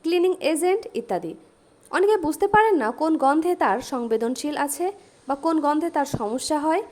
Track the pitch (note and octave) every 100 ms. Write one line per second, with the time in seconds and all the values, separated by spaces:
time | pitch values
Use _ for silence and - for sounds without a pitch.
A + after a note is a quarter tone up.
0 | E4 F4 F#4 F4+ - D#4 F4+ G4 - -
1 | A#3 F3+ E3 - - _ _ _ - D#4
2 | G4+ G#4+ D#4 D4+ G4+ G#4 A4 F4 A3 B3+
3 | D#4+ D#4 C4+ D4+ E4+ F4 C4+ G3+ - B3+
4 | A#3 A3 A3+ B3+ D4 C#4+ C#4+ - F4+ G4+
5 | - _ - C#4 D#4+ D#4+ C#4+ D4+ E4+ D#4+
6 | C#4 - G#3+ B3 - D4+ D#4 E4+ -